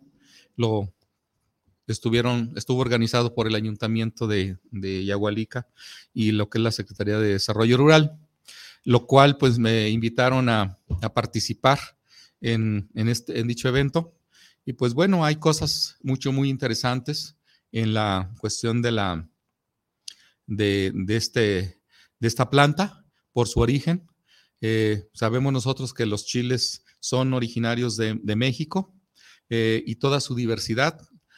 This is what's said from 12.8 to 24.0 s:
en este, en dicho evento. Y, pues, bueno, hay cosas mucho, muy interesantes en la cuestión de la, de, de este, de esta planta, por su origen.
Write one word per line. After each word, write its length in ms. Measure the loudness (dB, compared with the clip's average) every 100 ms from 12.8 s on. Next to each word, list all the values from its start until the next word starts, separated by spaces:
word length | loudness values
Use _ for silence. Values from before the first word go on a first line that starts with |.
| -4 -2
en 120 | 0
este, 320 | -2 -4 -4
en 80 | -4
dicho 200 | -2 0
evento. 500 | 0 0 0 -4 -8 _ _ -20 _ -12
Y, 80 |
pues, 220 | -2 -2 2
bueno, 300 | 2 2 2
hay 100 | 2
cosas 640 | 0 0 -2 -4 -6 -6
mucho, 300 | -4 -4 -2
muy 180 | 0 0
interesantes 840 | -2 -2 -2 -2 -4 -4 -8 -10 -18 _ _ _
en 220 | -4 0
la 400 | 0 0 -2 -4 -8
cuestión 420 | -8 -4 -2 0
de 100 | 0
la, 380 | 0 -2 -4 -10 _ _ _ _ _ _ _ -20 -20 _ _ -10
de, 440 | -2 0 0 -2
de 240 | -4 -2 -2
este, 600 | -2 0 2 0 -2 -10 _ _ _ _
de 80 | -4
esta 220 | -2 0
planta, 560 | 4 4 2 -4 -6 _ _ _
por 160 | -2 0
su 120 | 2
origen. 480 | 2 0 0 -4